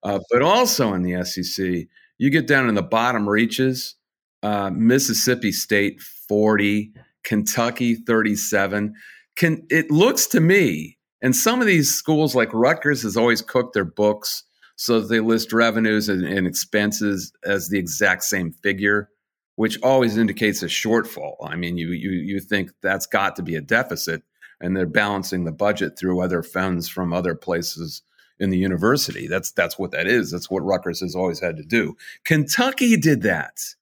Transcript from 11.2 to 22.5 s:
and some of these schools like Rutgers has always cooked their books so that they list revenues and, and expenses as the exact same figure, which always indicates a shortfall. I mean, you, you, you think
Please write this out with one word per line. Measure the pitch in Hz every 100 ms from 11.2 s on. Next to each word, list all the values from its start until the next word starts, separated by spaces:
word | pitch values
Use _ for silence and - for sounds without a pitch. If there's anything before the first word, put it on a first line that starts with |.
and | 127 127
some | 220 247
of | 226
these | 175 135
schools | - - 156 156 127
like | 113
Rutgers | 113 123 165 147 139
has | 110 104
always | 117 113
cooked | - 127 123
their | 107 90
books | - 104 107 - - - _ _ -
so | - 117
that | 98
they | 113
list | 110 113 113
revenues | 113 117 110 110 107 104
and, | 95 85
and | 95 92
expenses | 90 - 107 104 104 104 98 85 _ -
as | 98 82
the | 98
exact | 85 - 101 92
same | - 101 85
figure, | - 101 95 101 104 101 _ _ _ _ -
which | 110 110
always | 127 135 120 107
indicates | 113 107 110 101
a | 85
shortfall. | - 110 113 - - 71 -
I | 73 85
mean, | 87 87
you, | 82
you, | 87 98
you | 92 82 98
think | -